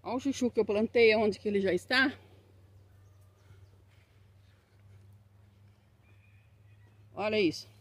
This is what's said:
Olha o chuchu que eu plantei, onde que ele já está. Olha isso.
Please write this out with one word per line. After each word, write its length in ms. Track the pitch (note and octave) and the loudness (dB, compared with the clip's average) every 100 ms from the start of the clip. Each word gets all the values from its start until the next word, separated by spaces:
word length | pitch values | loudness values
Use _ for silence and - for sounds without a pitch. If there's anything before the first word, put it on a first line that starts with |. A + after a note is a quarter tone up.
Olha 140 | F3+ B3 | -6 -6
o 40 | |
chuchu 300 | C#4 - A#3+ | -6 -4 -2
que 80 | A#3 | -2
eu 60 | |
plantei, 500 | G#3 G#3 A3+ A#3+ A3+ | -2 -2 0 4 4
onde 240 | G#3+ G#3+ F#3+ | 4 0 -2
que 80 | G#3+ | -4
ele 120 | G3+ | -2
já 120 | F#3+ | 0
está. 380 | F3+ - B3+ C4 - - - - - - - - - - - - _ _ - - - - - _ _ - - _ _ _ _ - - - - _ - - _ - _ _ _ G2+ - - - - - - - - - - | -2 0 0 0 -2 -20 -20 -20 -20 -20 -20 -20 -20 -20 -20 -20 _ _ -20 -20 -20 -20 -20 _ _ -20 -20 _ _ _ _ -20 -20 -20 -20 _ -20 -20 _ -20 _ _ _ -20 -20 -20 -20 -20 -20 -20 -20 -20 -20 -18
Olha 260 | - G#3+ G#3+ | -8 -2 0
isso. 280 | F3 - - - | 0 -2 -18 -20